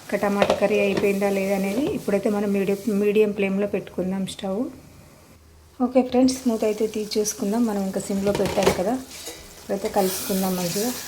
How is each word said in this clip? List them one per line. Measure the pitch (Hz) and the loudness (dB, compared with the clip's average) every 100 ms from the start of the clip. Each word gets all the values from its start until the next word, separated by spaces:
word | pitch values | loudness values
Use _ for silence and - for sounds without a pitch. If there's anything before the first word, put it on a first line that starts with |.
ఇంకా | - 202 208 | -4 -2 0
టమాటా | 202 190 - | 2 2 4
కర్రీ | 202 208 202 | 2 2 2
అయిపోయిందా | 190 202 196 202 196 | 2 2 2 0 0
లేదా | 190 196 | 0 0
అనేది | 196 208 311 294 | 0 0 -2 -2
ఇప్పుడైతే | - 202 220 202 | -2 0 0 0
మనం | 208 196 | 0 0
మీడియం, | 196 196 - 202 | 0 0 0 2
మీడియం | 208 208 214 202 | 2 4 4 2
ఫ్లేమ్లో | 196 196 202 202 | 0 0 0 -2
పెట్టుకుందాం | 175 - 185 190 185 - | -6 -6 -4 -2 -4 -6
స్టవ్. | 196 190 269 - - - - - - - - - - - 247 | -6 -4 -4 -8 -20 -20 -20 -20 -20 -20 -20 -20 -20 -4 2
ఓకే | 262 254 | 2 2
ఫ్రెండ్స్, | 247 262 - 247 | 4 4 4 -2
మూత | 220 220 | 0 0
అయితే | 208 214 214 | 0 -2 -2
తీసి | 208 220 | -2 -2
చూసుకుందాం. | 208 - 202 220 233 | -2 -2 -2 2 0
మనం | 202 190 | 0 -2
ఇంకా | 190 196 | -2 -2
సిమ్లో | 196 196 202 | 0 0 0
పెట్టాం | 185 - 190 185 | 0 2 2 2
కదా, | 185 262 - - - - - - | 0 -2 -4 -14 -14 -14 -18 -20
ఇప్పుడైతే | - 196 214 208 | -6 -4 0 2
కలుపుకుందాం | 190 185 - 190 190 180 | 2 0 -4 -2 0 -2
మంచిగా. | 180 185 233 247 | -2 -2 -2 -4